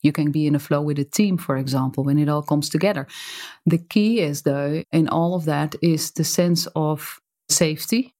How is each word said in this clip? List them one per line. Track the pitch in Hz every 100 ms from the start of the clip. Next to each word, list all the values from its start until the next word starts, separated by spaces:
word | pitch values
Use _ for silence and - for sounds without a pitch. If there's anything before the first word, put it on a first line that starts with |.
You | 151
can | 151 147
be | 151 151
in |
a | 147
flow | - 147
with | 151 143
a |
team, | 139 - 208 175
for | - 135
example, | 131 135 131 -
when | 139 147
it | 147
all | 147
comes | - 147 147
together. | 156 190 160 135 - - - - - -
The | 165
key | - 214 214 233
is, | 151 143
though, | 143 139 143 160 -
in | 165 156
all | 165 170
of | 180 156
that | 147 151 -
is | 170 156 -
the | -
sense | 156 - 175 165 - 160
of | 156 151 - - _ _ -
safety | - 165 156 - 226 262